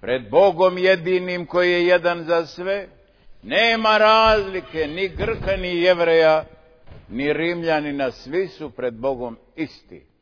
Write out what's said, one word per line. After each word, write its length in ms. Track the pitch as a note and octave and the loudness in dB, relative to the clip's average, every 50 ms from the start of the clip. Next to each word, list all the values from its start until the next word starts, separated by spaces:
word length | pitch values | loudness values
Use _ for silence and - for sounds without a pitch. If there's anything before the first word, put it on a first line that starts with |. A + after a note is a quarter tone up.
Pred 280 | - G2 B2 C3 A#2+ G2+ | -4 -4 -4 -4 -4 2
Bogom 480 | A2+ D#3+ G3 G3+ F3+ D#3+ F#3 F#3 F3+ F#3 | 4 6 6 6 4 4 2 2 2 2
jedinim 680 | F3+ F#3+ F#3+ F3+ E3 F3 F#3 F3+ F3+ F#3 F3+ F3 F3 | 2 2 2 2 0 -2 -2 -2 -2 -4 -6 -8 -8
koji 260 | D#3 - F3 F3+ F3+ F3+ | -4 -2 0 0 2 2
je 140 | F3 F3 | 2 2
jedan 380 | F3 F3+ F3+ D#3+ F3 F3 F3 E3 | 4 2 2 2 0 -4 -4 -4
za 220 | D#3 E3+ E3+ E3+ | -2 -2 -2 -2
sve, 420 | - - - F3+ F#3+ G3 G3+ F#3+ - _ _ _ _ _ _ _ - - - - | -4 -10 -10 -6 -6 -6 -6 -8 -12 _ _ _ _ _ _ _ -20 -20 -20 -12
nema 560 | - C#3 F#3 A3+ A3+ A3+ A3+ A3 A3 G#3+ G#3+ | -4 0 0 2 2 0 0 0 2 2 4
razlike 880 | G#3+ G#3+ A3 A3 A3 A3 G#3+ G#3+ G3+ F#3+ F#3+ F#3 F3 - - D#3+ D#3 | 6 6 6 6 6 4 4 2 0 -4 -8 -10 -10 -8 -6 -6 -4
ni 220 | C#3+ D3+ F3 G3 F#3+ | -4 -4 -6 -6 -6
Grka, 480 | E3 C#3+ F#3+ G#3+ A3+ - - F#3+ G3 | -6 -6 -6 -6 -6 -6 -4 -4 -4
ni 260 | G3 F#3 F3+ F3+ E3+ E3+ | -4 -4 -4 -2 0 2
Jevreja, 640 | F3+ F3+ E3+ E3+ E3 E3 E3 D#3+ D#3+ D#3 D#3 D#3 - - _ _ _ _ _ _ - - - - - | 2 2 2 2 2 4 4 4 4 4 2 0 -6 -18 _ _ _ _ _ _ -20 -20 -20 -20 -12
ni 240 | - A#2 C#3 D3 D3+ | -10 -6 -2 -2 -2
Rimljanina, 800 | D3 D#3+ E3+ F3 F3 E3 E3 D#3+ D3+ D3 D3 C#3+ C#3+ C#3 B2+ | -2 -2 -4 -4 -4 -2 -2 -2 -2 -2 -4 -6 -4 -4 -4
svi 380 | A#2 - - B2+ C#3+ F3+ F#3+ F3 | -6 -8 -16 -6 -4 -4 -4 -4
su 220 | - - D#3+ C#3+ | -8 -14 -16 -14
pred 240 | A2 - B2 B2 A#2 | -12 -8 -8 -8 -8
Bogom 440 | A2 A#2 C#3 C3+ A#2+ B2 A#2+ A2+ - _ _ _ | -4 -6 -6 -4 -4 -8 -10 -12 -14 _ _ _
isti. 500 | - D#3+ - - - _ _ F#2+ D2+ C2+ _ _ _ | -10 -10 -10 -10 -20 _ _ -20 -20 _ _ _ _